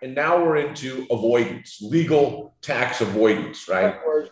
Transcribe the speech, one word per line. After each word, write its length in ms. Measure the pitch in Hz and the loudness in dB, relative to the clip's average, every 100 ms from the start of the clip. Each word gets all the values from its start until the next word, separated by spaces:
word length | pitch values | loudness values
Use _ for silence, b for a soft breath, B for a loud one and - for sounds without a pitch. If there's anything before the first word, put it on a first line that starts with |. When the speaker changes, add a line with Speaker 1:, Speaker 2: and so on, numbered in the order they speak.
Speaker 1:
And 120 | 131 | -8
now 300 | 135 160 175 | -2 2 2
we're 120 | 165 151 | 2 0
into 500 | 143 - 131 131 - | -2 -6 -10 -8 -4
avoidance, 680 | 117 113 120 98 - - - | -2 2 2 2 -6 -14 -14
legal 760 | 107 165 160 151 131 107 - _ | -2 0 4 4 2 0 -14 _
tax 400 | - 120 123 - | -6 -4 -2 -2
avoidance, 680 | 104 107 110 98 80 - - | -2 4 4 4 -2 -10 -4
right? 260 | 95 95 | 0 0
Speaker 2:
Of 80 | - | 0
course, 260 | 160 156 147 | -2 -2 -2